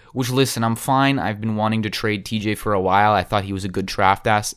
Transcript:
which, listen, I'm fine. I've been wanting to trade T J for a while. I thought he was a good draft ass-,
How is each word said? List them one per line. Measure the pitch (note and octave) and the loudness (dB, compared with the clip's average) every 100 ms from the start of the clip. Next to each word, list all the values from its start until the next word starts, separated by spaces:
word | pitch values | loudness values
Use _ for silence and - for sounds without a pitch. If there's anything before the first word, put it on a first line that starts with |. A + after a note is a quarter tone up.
| - | -10
which, | B2+ B2 | -6 -2
listen, | B2+ C3+ - | 0 0 0
I'm | A2+ A2 | -2 -2
fine. | - C3 C#3 C#3 | 0 2 2 0
I've | F2+ G#2 | -2 -4
been | A2 G#2+ | -4 -2
wanting | G#2+ A2 | 0 0
to | G#2+ | -2
trade | - A2 G#2 F2+ | -2 -2 -2 -4
T | A2 | -4
J | G#2 | -2
for | G#2+ A2 | -2 -2
a | G2+ | 0
while. | F#2 G2 G#2+ | 2 4 4
I | G#2 | 4
thought | F2+ G#2 G2 | 2 -2 -2
he | |
was | F#2+ | -6
a | G2 | -4
good | F#2+ F#2+ | -4 -4
draft | - F#2+ G2 A#2 | 2 4 4 2
ass-, | G#2+ G#2 | 0 -2